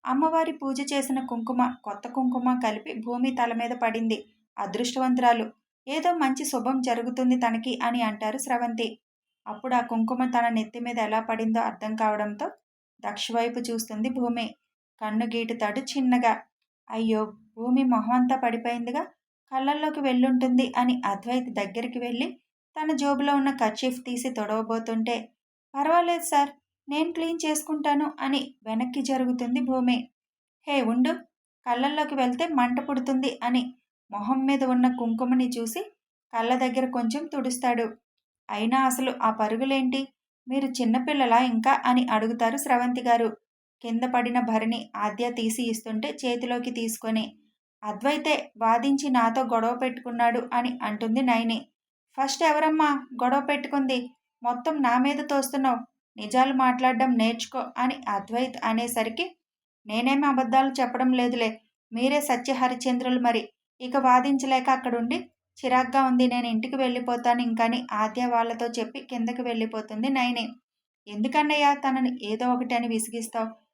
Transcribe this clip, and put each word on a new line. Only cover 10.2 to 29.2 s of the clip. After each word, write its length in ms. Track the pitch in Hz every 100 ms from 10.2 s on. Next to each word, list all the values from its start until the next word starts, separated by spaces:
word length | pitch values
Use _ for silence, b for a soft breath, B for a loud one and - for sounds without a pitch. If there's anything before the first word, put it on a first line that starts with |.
| 254
తన 240 | 247 233
నెత్తి 300 | 226 220 240
మీద 200 | 240 226
ఎలా 200 | 214 220
పడిందో 400 | 226 226 226 220
అర్థం 360 | 226 - 214 220
కావడంతో 560 | 220 214 208 208 311 - _ _ _ _ 202
దక్ష 260 | 208 -
వైపు 280 | 233 233 240
చూస్తుంది 500 | 240 226 226 214 233
భూమి. 460 | 254 240 240 220 - _ _ _ _
కన్ను 240 | 214 214 233
గీటుతాడు 540 | 226 226 226 208 208
చిన్నగా. 640 | 262 277 254 247 233 - - _ _ _ _
"అయ్యో, 360 | 226 226 214 214
భూమి 580 | - _ - 240 254
మొహం 280 | 262 233 214
అంతా 240 | 247 247 262
పడిపోయిందిగా, 680 | 247 226 233 240 240 262 370 _ _ _ _
కళ్ళల్లోకి 480 | 262 269 294 302 294
వెళ్ళుంటుంది" 760 | 277 247 262 254 254 247 247 -
అని 240 | 247 247 208
అద్వైత్ 440 | 196 233 254 254
దగ్గరికి 500 | 214 202 185 233 240
వెళ్ళి 380 | 240 233 330 - _ _ _ -
తన 160 | 311
జోబులో 440 | 285 285 269 285 277
ఉన్న 160 | 269
కర్చీఫ్ 480 | 269 220 214 254 247 -
తీసి 240 | 240 262
తొడవబోతుంటే, 1000 | 247 208 214 220 226 226 226 226 233 226 _ _ _ _ 269
"పర్వాలేదు 480 | 294 339 349 339
సార్, 260 | 330 302 285 - _ _ -
నేను 240 | 285 330
క్లీన్ 260 | 330 330 330 311
చేసుకుంటాను" 680 | 302 - 302 294 285 294 -
అని 360 | 269 277 - -
వెనక్కి 380 | 220 220 247 277
జరుగుతుంది 600 | 262 262